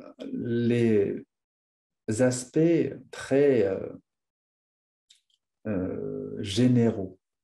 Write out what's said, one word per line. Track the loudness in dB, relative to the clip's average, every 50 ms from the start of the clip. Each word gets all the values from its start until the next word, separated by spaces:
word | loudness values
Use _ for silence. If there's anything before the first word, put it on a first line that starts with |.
| -14 -18 -18 -16 -14 -10 -8
les | -8 -4 -4 -2 0 0 2 2 2 4 4 4 4 2 0 -2 -6 -10 -14 _ _ _ _ _ _ _ _ _ _ _ _ _ _ _ -4 0 2
aspects | 2 2 2 -2 -6 -4 0 2 2 4 4 2 0 -2 -6 -10 -16 -18 -16
très, | -16 -4 0 2 4 4 4 4 4 2
euh, | 0 -2 -4 -6 -10 -12 -16 _ _ _ _ _ _ _ _ _ _ _ _ _ _ _ _ _ _ _ _ _ _ _ _ _ _ _ _ _ _ _ _ -8 -6
euh, | -4 -4 -4 -6 -6 -8 -8 -8 -8 -8 -10 -10 -10 -10 -8
généraux | -4 0 2 2 4 4 4 4 2 0 -2 -6 -10 -12 -18 _ _ _ _